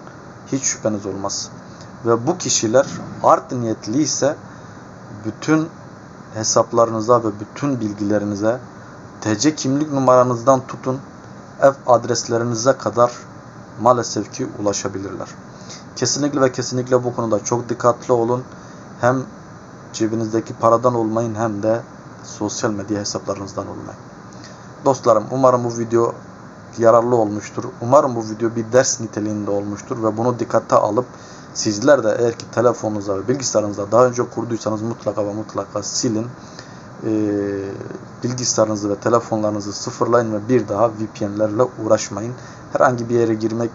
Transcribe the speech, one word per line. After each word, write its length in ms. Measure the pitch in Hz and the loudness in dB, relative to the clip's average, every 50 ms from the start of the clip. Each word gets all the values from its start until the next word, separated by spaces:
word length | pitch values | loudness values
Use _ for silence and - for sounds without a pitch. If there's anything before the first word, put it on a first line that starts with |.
| - - - - - - - - - - | -18 -18 -18 -18 -18 -18 -18 -18 -8 -6
hiç 100 | 135 135 | -4 -2
şüpheniz 440 | - - - - - 110 107 101 104 | -2 -2 -4 -2 -2 -2 -2 -2 -4
olmaz. 440 | 98 95 98 98 98 - - - - - - - - - - - - - - - | -6 -6 -6 -6 -6 -6 -6 -8 -10 -14 -16 -18 -18 -18 -18 -18 -18 -16 -4 0
Ve 200 | 117 117 117 120 | 2 2 2 2
bu 120 | 151 180 180 | -2 -2 -2
kişiler 480 | - 135 - - 117 110 117 131 135 - - - - - - - | -2 -2 0 0 0 4 6 4 4 4 -2 -8 -10 -10 -6 2
art 300 | - 123 156 165 - - | 4 6 6 6 2 -2
niyetli 500 | 131 127 117 113 110 - - 107 113 147 | -4 -2 -2 -2 -2 -4 -4 -2 0 0
ise 340 | 156 - - - 135 143 160 - - - - - - - - - - - - - - - - - - | 2 0 0 0 0 0 0 -2 -8 -16 -18 -18 -18 -18 -18 -18 -18 -18 -18 -18 -16 -16 -16 -8 -8
bütün 440 | 110 - - - 156 156 156 156 - - - - - - - - - - - - - - | -8 -8 -4 0 2 2 2 2 -2 -8 -14 -18 -18 -18 -18 -18 -18 -18 -18 -18 -10 -8
hesaplarınıza 920 | 107 113 - - 117 113 - 120 117 117 113 117 110 104 117 123 117 113 | -4 -2 2 2 2 2 4 4 4 4 4 2 -2 2 4 4 4 4
ve 40 | 110 101 101 | 0 -4 -4
bütün 400 | 104 - - - 139 143 135 120 | -10 -12 -8 -4 -2 -2 -2 -2
bilgilerinize 800 | 110 104 101 101 104 101 104 104 104 104 104 98 107 110 123 127 - - - - - - - - - - - - | -2 -4 -4 -2 0 0 2 2 2 0 -2 0 0 0 0 0 -6 -12 -16 -18 -18 -18 -18 -18 -18 -18 -16 -6
T 180 | - 107 107 104 | -2 -2 0 2
C 160 | 117 156 151 | 2 2 0
kimlik 380 | - - 131 135 143 156 156 | 2 0 0 0 0 0 0
numaranızdan 760 | 139 135 131 127 127 127 123 127 120 117 117 135 135 131 127 | 0 2 4 6 6 6 6 4 2 2 4 4 4 4 2
tutun 320 | - - - - 131 127 135 - - - - - - - - - - - - | -4 -12 -6 -4 -4 -4 -4 -8 -12 -18 -18 -18 -18 -18 -18 -18 -18 -2 4
ev 100 | - 139 135 - - | 4 4 4 4 4
adreslerinize 840 | - 120 113 113 113 117 - - - 117 113 117 120 120 107 117 139 | 4 4 4 4 2 0 -2 0 0 0 0 0 0 -2 2 2 2
kadar 400 | 127 - - 110 101 117 120 120 - - - - - - - - - - - - - 113 | 2 2 -2 -2 2 4 4 2 2 -4 -14 -18 -18 -18 -18 -18 -18 -18 -18 -16 -10 2
maalesef 520 | 107 120 123 117 110 - - 107 101 - | 4 4 4 4 2 0 -2 -4 -4 -4
ki 160 | - - - 101 90 - | -6 -6 -6 -6 -6 -2
ulaşabilirler. 680 | 104 104 101 - - 98 98 95 98 95 92 - - - - - - - - - - - - - - - - | -2 -2 -2 -2 -4 -4 -6 -6 -8 -8 -8 -10 -10 -12 -12 -16 -18 -18 -18 -18 -16 -16 -16 -16 -16 -16 -4
Kesinlikle 440 | - 127 120 - 143 143 143 143 143 | -2 0 0 0 0 0 0 2 2
ve 120 | 131 131 | 2 2
kesinlikle 520 | 127 131 120 - 127 127 123 127 127 123 123 | 2 -2 -4 -4 -4 -4 0 2 2 2 2
bu 120 | 123 123 | 0 -2
konuda 280 | - 117 113 107 101 - | -2 0 0 0 0 0
çok 240 | - 120 120 120 117 | 0 -2 -2 -2 -4
dikkatli 440 | 117 - - 120 117 - - - | -4 2 2 2 2 2 2 2
olun. 300 | 127 117 113 117 123 127 131 - - - - - - - - - - - | 2 2 4 2 0 -2 -4 -8 -14 -18 -18 -18 -18 -18 -18 -18 -6 0
Hem 220 | - 123 135 131 127 - - - - - - - - - - - - - | 2 2 2 2 -2 -6 -12 -18 -18 -18 -18 -18 -18 -18 -18 -18 -18 -14
cebinizdeki 640 | - - 110 107 117 117 113 107 110 120 120 - 117 | -4 -2 -2 0 0 -2 -2 0 -2 -2 -2 -4 -4
paradan 400 | - 117 113 117 113 123 123 123 | 0 4 4 4 4 4 2 2
olmayın 400 | 117 113 107 110 113 120 113 107 | 2 0 0 0 -2 -2 -2 -2
hem 280 | 107 117 110 104 101 | -2 -2 -2 -2 -2
de 200 | 104 110 113 117 - - - - - - - - - | 0 0 0 0 -2 -8 -16 -18 -18 -18 -18 -18 -16
sosyal 460 | - - - 107 101 - - - 113 | -16 -8 -6 -6 -4 -4 -2 -2 -2
medya 300 | 104 98 95 104 104 101 | -2 -4 -4 -4 -4 -2
hesaplarınızdan 680 | 104 - - 104 - 101 98 98 98 95 - 101 98 | -2 -4 -6 -6 -4 -6 -6 -6 -8 -8 -8 -8 -8
olmayın. 340 | 95 95 - - - - - - - - - - - - - - - - - - - - - - | -8 -10 -12 -12 -12 -14 -16 -16 -18 -18 -18 -18 -18 -18 -18 -18 -18 -18 -18 -18 -18 -18 -2 0
Dostlarım, 400 | 139 131 - - 123 110 107 107 135 | 0 0 4 4 4 4 4 4 0
umarım 340 | 127 131 135 127 127 123 120 | 0 4 6 6 6 4 2
bu 140 | 120 117 117 | -2 -2 -4
video 360 | 117 113 117 117 117 - - - - - - - - - - - - - - 110 | -2 0 2 2 2 2 0 -6 -12 -18 -18 -18 -18 -18 -18 -18 -18 -14 -2 4
yararlı 380 | 117 113 117 117 117 123 123 | 6 8 8 8 6 4 4
olmuştur. 480 | 117 110 104 104 104 - - - 110 - - - - | 4 4 2 0 -4 -8 -8 -8 -8 -8 -8 -10 -8
Umarım 340 | 117 120 135 151 147 135 120 | 0 6 6 6 6 4 0
bu 100 | 117 110 | -2 -4
video 320 | 110 107 107 117 117 113 | -6 -4 -2 -2 -2 0
bir 160 | 117 113 110 | -2 -2 4
ders 280 | 117 127 131 - - - | 4 4 4 4 0 -4
niteliğinde 500 | 117 107 - 107 104 107 107 104 101 98 | -6 -6 -4 -4 -2 -2 -2 -2 -2 -2
olmuştur 520 | 101 101 101 104 101 98 - - 135 117 | -2 -2 -2 -4 -6 -8 -8 -8 -6 0
ve 140 | 110 110 104 | 0 0 0
bunu 220 | 110 120 123 120 113 | 2 0 0 0 0
dikkate 380 | 113 - - 113 - - 131 | -2 0 0 0 2 4 4
alıp 300 | 117 - 107 104 123 127 - - - - - - - - - - | 4 4 4 2 0 -2 -2 -8 -18 -18 -18 -18 -18 -18 -12 -8
sizler 500 | - - 110 104 101 120 147 147 127 110 | -4 -2 -2 -2 2 6 6 6 6 6
de 120 | 107 - 117 | 2 2 2
eğer 200 | 120 117 117 - | 2 0 0 -2
ki 60 | - - | -10 -4
telefonunuza 680 | - 113 113 120 110 - - 107 107 104 98 104 98 95 | 0 2 4 4 2 2 -2 -4 -4 -4 -2 -2 -4 -2
ve 100 | 98 113 | 0 -2
bilgisayarınıza 640 | 127 95 123 - - 110 107 104 101 101 101 98 | -2 0 -2 0 0 0 0 0 -2 -4 -2 2
daha 140 | 110 117 127 | 6 6 6
önce 240 | 127 120 120 117 120 | 6 4 0 -2 -2
kurduysanız 520 | - 120 113 117 117 107 - 107 110 104 | -4 -6 -4 -4 -4 -4 -2 -2 -2 -2
mutlaka 440 | 110 117 117 - - 104 98 107 104 | -4 -6 -6 -4 -4 -4 -2 -2 -2
ve 80 | 101 101 | -2 -4
mutlaka 480 | 107 107 - - 104 101 - - 104 | -6 -8 -6 -6 -6 -6 -4 -6 -6
silin. 440 | 101 - - - - 123 107 110 117 123 127 - - - - - - - - - - - - - - | -6 -4 -4 -2 0 0 0 -2 -4 -6 -10 -14 -18 -18 -18 -18 -18 -16 -18 -18 -18 -18 -16 -8 -4
Ee, 640 | 113 110 107 107 104 101 101 101 101 98 98 98 98 98 - - - - - - - - - - | -2 0 0 0 0 0 0 0 -2 -2 -4 -6 -6 -8 -10 -10 -12 -12 -14 -14 -16 -10 -6 -4
bilgisayarınızı 640 | 123 123 127 123 - - 113 110 107 107 101 104 101 | -4 -4 -2 -2 0 2 2 2 2 2 -2 0 -2
ve 60 | 101 | -2
telefonlarınızı 760 | 98 - 113 117 117 - - 113 110 107 104 107 104 98 101 | 0 2 2 2 2 2 0 -2 0 0 0 -2 -2 -6 -8
sıfırlayın 600 | 98 - - 123 120 - 139 110 117 120 117 110 | -8 -8 -8 -8 -4 -2 0 4 4 4 4 2
ve 160 | 107 104 104 110 | -2 -4 0 2
bir 200 | 127 117 104 107 | 2 2 2 2
daha 200 | 104 101 117 117 | 2 2 2 2
V 180 | 110 107 107 107 - | 2 -2 -6 -8 -4
P 160 | - 107 101 | -4 -4 -4
N'lerle 320 | 101 104 107 107 104 113 127 123 - - 110 | 0 0 0 0 2 0 0 0 0 -4 2
uğraşmayın. 500 | 107 110 107 - - 104 101 110 120 127 - - - - - - - | 2 2 2 2 -4 -6 -6 -6 -6 -8 -10 -14 -16 -16 -18 -12 -6
Herhangi 360 | - - - 135 123 117 120 117 | 2 4 4 4 4 0 -2 0
bir 60 | 120 | 2
yere 200 | 117 117 113 110 | 2 4 2 2
girmek 360 | 110 110 110 110 117 117 113 - | 0 0 -2 -2 -2 -2 -4 -4